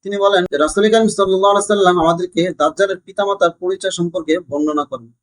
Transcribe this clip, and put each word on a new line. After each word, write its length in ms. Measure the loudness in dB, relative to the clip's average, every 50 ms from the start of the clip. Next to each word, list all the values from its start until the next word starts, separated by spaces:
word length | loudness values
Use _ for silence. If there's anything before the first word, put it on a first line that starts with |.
| _
তিনি 120 | -6 -4
বলেন 260 | 0 2 4 4 2 0
যে 120 | 0 0 -2
রাসূল 260 | -2 0 2 2 2 4
করিম 220 | 4 4 2 2
সাল্লাল্লাহু 420 | 2 0 0 0 2 2 2 2 2
আলাইহি 140 | 2 2 0
সাল্লাম 280 | 0 2 2 2 2 2
আমাদেরকে 420 | 2 2 0 0 -4 -6 _ -2 -2 -2 -2 _
দাজ্জালের 400 | -2 -2 0 0 -2 -2 -2 -8
পিতামাতার 520 | _ -14 -6 -4 -2 -2 0 0 0 0 0 _
পরিচয় 360 | -4 -4 -4 -4 -4 -8 -4 -4
সম্পর্কে 360 | -4 -4 -4 -6 -2 -2 -2 -2 -2 -6
বর্ণনা 360 | -6 -4 -2 -2 -2 -4 -4
করেন। 260 | _ -10 -14 -14 -18 _ _